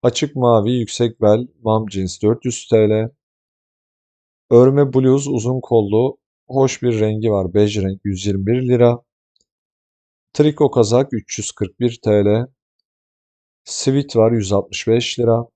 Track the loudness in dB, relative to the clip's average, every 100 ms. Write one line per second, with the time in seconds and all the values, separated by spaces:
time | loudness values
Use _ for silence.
0 | -2 -2 -6 -2 2 2 2 -4 -6 -4
1 | -4 0 2 2 -2 _ -2 -2 -2 -6
2 | -8 -2 -2 -2 -4 -8 -2 0 2 0
3 | -4 _ _ _ _ _ _ _ _ _
4 | _ _ _ _ _ 6 6 4 2 2
5 | 2 2 0 -4 -4 -6 0 0 2 0
6 | 0 -6 _ _ _ 0 0 0 -4 -2
7 | -2 -2 -2 -2 0 0 0 0 -4 -6
8 | -6 -6 -4 -4 -2 -2 0 2 2 0
9 | _ _ _ _ _ _ _ _ _ _
10 | _ _ _ 0 0 2 0 2 2 2
11 | 0 -6 -8 -12 -12 -8 -10 _ -6 -4
12 | 0 2 2 0 -4 _ _ _ _ _
13 | _ _ _ _ _ _ -14 -6 -2 -2
14 | 0 2 2 2 0 -2 -2 -8 -2 0
15 | -2 -4 0 0 -4